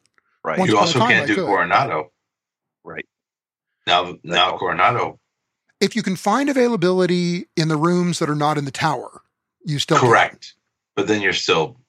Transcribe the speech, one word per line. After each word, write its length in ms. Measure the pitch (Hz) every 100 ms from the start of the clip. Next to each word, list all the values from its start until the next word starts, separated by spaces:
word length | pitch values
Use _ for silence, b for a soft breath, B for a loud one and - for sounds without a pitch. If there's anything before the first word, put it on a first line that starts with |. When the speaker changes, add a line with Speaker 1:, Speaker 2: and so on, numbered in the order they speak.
| _ _ _ _
Speaker 1:
Right. 140 | - 160
Speaker 2:
Once 140 | 185
Speaker 3:
You 40 | 107
Speaker 2:
upon 60 |
a 40 | -
Speaker 3:
also 100 | 135
Speaker 2:
time, 100 | 226
Speaker 3:
can't 120 | 113
Speaker 2:
I 40 | -
Speaker 3:
do 60 | 196
Speaker 2:
could. 100 | 160
Speaker 3:
Coronado. 640 | 95 87 104 - 78 - _ _ _ _ _ _ _
Speaker 1:
Right. 240 | 87 78 - _ _ _ _ _ _ _ -
Speaker 3:
Now, 320 | 87 90 87
now 260 | 80 87 92
Speaker 1:
No. 80 | 87
Speaker 3:
Coronado. 640 | 95 85 101 117 82 - _ _ _ _ _ -
Speaker 2:
If 140 | 196
you 80 | 226
can 140 | 196 180
find 320 | 208 233 285
availability 960 | 262 240 226 180 185 180 175 175 175 - -
in 120 | 160
the 80 | 151
rooms 420 | 165 180 175 165
that 100 | 151
are 60 |
not 240 | 151 147 147
in 60 |
the 80 | 139
tower, 500 | - 156 127 - - _ _ _ _
you 140 | 196 143
still 200 | - 156
can. 80 | 127
Speaker 3:
Correct. 460 | 107 90 - - - _ _ _ -
But 100 | 101
then 160 | 107
you're 100 | 98
still 440 | 85 - 85 71 -